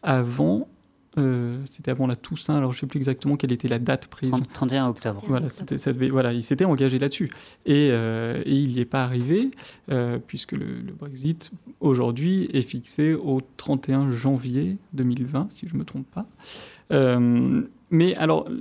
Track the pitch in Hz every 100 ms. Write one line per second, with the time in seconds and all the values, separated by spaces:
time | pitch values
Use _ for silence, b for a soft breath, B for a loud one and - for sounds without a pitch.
0 | 185 131 120 127 156 208 285 _ _ _
1 | _ - 131 123 120 127 135 - 143 127
2 | 131 120 - 156 - 151 131 123 135 147
3 | 131 131 143 143 131 123 120 120 120 135
4 | - - 131 127 - - 131 135 127 110
5 | 113 101 208 127 131 - - 139 139 123
6 | 131 135 123 120 113 139 190 143 135 127
7 | 139 - 151 B B B - 143 143 117
8 | 113 113 117 123 - 135 139 123 120 139
9 | 123 123 123 185 262 - B B - 131
10 | 120 120 - 127 - 143 - - 123 -
11 | 147 131 143 165 - - - - 151 123
12 | 120 120 165 190 180 135 - 123 - -
13 | 151 156 151 131 131 - - 139 139 135
14 | 139 117 135 135 127 127 170 196 - 139
15 | 123 123 123 139 202 - 180 147 151 139
16 | 131 175 - - B B B B B 139
17 | 131 123 120 120 127 139 - - - 165
18 | 175 - 160 156 - -